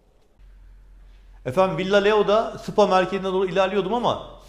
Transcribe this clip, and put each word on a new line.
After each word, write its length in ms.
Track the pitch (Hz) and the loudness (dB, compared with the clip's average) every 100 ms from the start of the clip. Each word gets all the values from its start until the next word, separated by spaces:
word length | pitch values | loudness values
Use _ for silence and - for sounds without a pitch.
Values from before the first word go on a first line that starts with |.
| _ _ _ _ - - - - - - - - - - - | _ _ _ _ -20 -20 -20 -20 -20 -20 -20 -20 -20 -14 -4
Efendim 320 | 131 190 160 | 0 0 0
Villa 200 | 185 202 | 0 2
Leo'da 600 | 196 214 190 214 226 - | 4 2 2 0 0 -8
spa 300 | - 175 202 | -4 2 4
merkezine 360 | 185 185 196 | 4 0 -2
doğru 220 | 190 185 190 | -4 -2 -2
ilerliyordum 480 | 175 190 202 180 | 0 0 0 -2
ama, 340 | 233 202 110 - - | -2 -2 -4 -8 -20